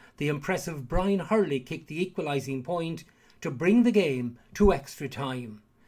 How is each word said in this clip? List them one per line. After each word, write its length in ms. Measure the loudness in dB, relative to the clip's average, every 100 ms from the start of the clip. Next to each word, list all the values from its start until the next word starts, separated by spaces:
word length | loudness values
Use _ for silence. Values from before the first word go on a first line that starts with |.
| -20 -6
The 120 | -4
impressive 600 | -4 -2 -4 -4 -10 -2
Brian 320 | 0 2 0
Hurley 400 | 2 2 2 0
kicked 280 | -4 -10 -8
the 120 | -6
equalising 640 | -4 -4 -2 -2 -2 -8
point 420 | -4 -4 -4 -8 -12 _ _ _
to 120 | -8
bring 320 | -2 4 6
the 80 | 6
game 440 | 4 2 0 -4 -8 _
to 200 | 4 6
extra 360 | 6 -2 -12 -10
time. 540 | -8 -8 -8 -10 -16 _ _